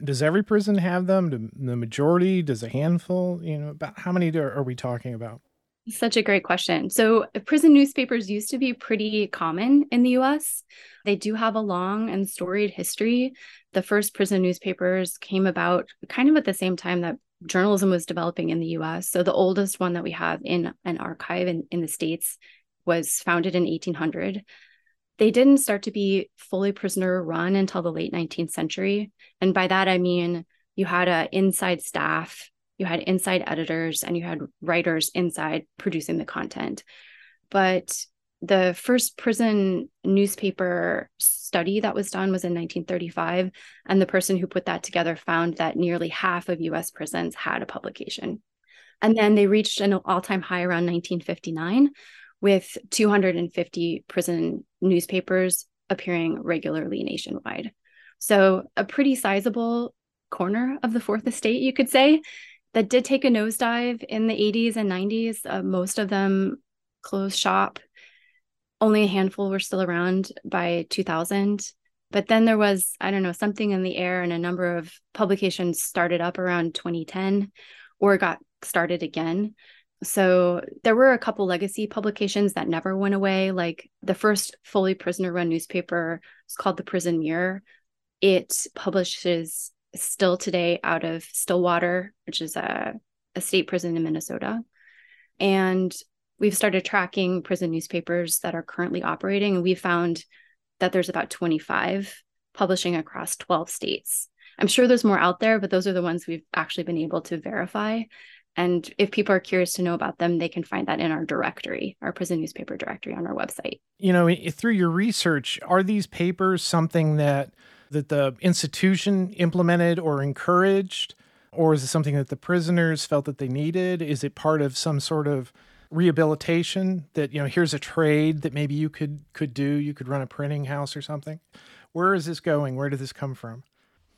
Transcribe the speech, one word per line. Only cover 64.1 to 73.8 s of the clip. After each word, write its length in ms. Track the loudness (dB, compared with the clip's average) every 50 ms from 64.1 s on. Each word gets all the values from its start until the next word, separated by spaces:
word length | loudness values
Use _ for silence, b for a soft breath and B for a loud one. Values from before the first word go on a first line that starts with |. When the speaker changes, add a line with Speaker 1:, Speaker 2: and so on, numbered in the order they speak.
| -2 0 0
Speaker 2:
the 60 | 0 2
eighties 440 | 2 0 2 2 2 0 0 0
and 100 | 0 -2
nineties. 540 | -2 -2 -2 -2 -2 -2 -2 -2 -2 -4 -6 -6
Uh, 160 | -6 -4 -4
most 380 | -2 0 0 0 -2 -2 -2 -4
of 80 | -2
them 540 | 0 0 0 2 2 2 2 2 0 -2 -6 _ _ _ _ _ _ _ _
closed 360 | -10 -6 -4 -4 -4 -2 -2
shop. 420 | 0 0 2 2 2 2 0 -4 -12 -20 _ b b b b b b b b b b b _ _ _ _ _ _ _
Only 220 | 4 4 6 6 4
a 40 |
handful 420 | 4 4 2 0 0 0 -2 -2 -2
were 100 | -2 -4
still 220 | -4 -4 -2 -2
around 500 | 0 0 0 0 0 2 2 0 -2 -4 -10 -14 -8
by 400 | -4 -2 -2 0 0 -2 -2 -4 -4
two 140 | -4 -4 -2
thousand. 600 | -2 -2 -2 -2 0 0 0 2 0 0 -2 -6 -12 -16 _ _ _ _ _ _ _
But 160 | -2 -2 2
then 180 | 4 4 6 6
there 120 | 6 6
was, 360 | 4 4 2 2 0 -2 -4 -6 -6
I 100 | -4 -2
don't 120 | 0 0 0
know, 80 | -2
something 400 | -2 -2 -4 -4 -2 -2 -2 0
in 120 | 0 0